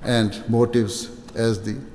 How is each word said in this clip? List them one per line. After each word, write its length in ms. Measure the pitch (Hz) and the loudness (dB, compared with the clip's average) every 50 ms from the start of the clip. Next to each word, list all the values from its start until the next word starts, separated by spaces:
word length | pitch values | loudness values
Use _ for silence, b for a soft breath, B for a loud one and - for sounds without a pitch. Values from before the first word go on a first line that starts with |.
| - | 0
and 400 | - 123 117 110 104 95 - - - | 0 2 2 2 2 0 -4 -2 0
motives 600 | 113 117 120 117 117 120 113 98 - - - - - - - - - | 4 4 4 6 4 2 2 2 0 -6 -8 -10 -12 -16 -16 -14 -4
as 280 | - 113 117 110 95 101 | 0 0 0 0 0 -2
the 140 | 107 104 - 135 - - | -6 -6 -6 -8 -12 -14